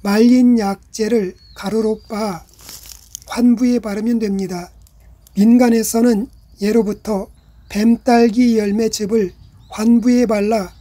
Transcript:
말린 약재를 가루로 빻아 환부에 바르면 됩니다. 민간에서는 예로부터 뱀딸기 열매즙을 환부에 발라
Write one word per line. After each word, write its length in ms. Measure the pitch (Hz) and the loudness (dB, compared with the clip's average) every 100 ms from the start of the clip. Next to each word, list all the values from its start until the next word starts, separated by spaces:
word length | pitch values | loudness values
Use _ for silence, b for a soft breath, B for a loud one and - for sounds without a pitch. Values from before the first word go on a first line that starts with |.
말린 560 | 202 208 240 254 247 233 | -2 2 4 4 4 2
약재를 760 | 196 196 _ - 214 233 185 185 _ | -2 -6 _ -8 -2 -2 -2 -10 _
가루로 460 | - 196 220 220 214 - | -12 -6 -4 -4 -6 -10
빻아 380 | 214 214 165 - _ - - - - _ - - | -8 -8 -10 -16 _ -20 -20 -20 -20 _ -20 -10
환부에 520 | - 247 233 247 240 | 0 0 2 0 -2
바르면 400 | 214 202 220 233 | -4 -6 -4 -2
됩니다. 520 | 214 196 185 180 180 - - _ - - _ | -4 -4 -6 -10 -12 -20 -20 _ -20 -20 _
민간에서는 920 | - 214 240 247 226 220 226 240 208 262 _ _ - | 2 4 4 4 2 0 0 2 0 -4 _ _ -6
예로부터 680 | 202 226 208 202 - 202 220 _ _ _ - | -2 0 -2 -6 -6 -8 -8 _ _ _ -10
뱀딸기 880 | 202 220 233 - 233 233 214 247 226 | -2 0 0 2 2 4 2 2 2
열매즙을 760 | 208 208 220 220 202 226 185 - - _ - | 0 -2 -4 -4 -2 -2 -2 -8 -20 _ -16
환부에 560 | - 220 233 233 247 233 | -2 2 2 2 0 0
발라 460 | 208 208 220 180 - | -2 -2 -4 -6 -14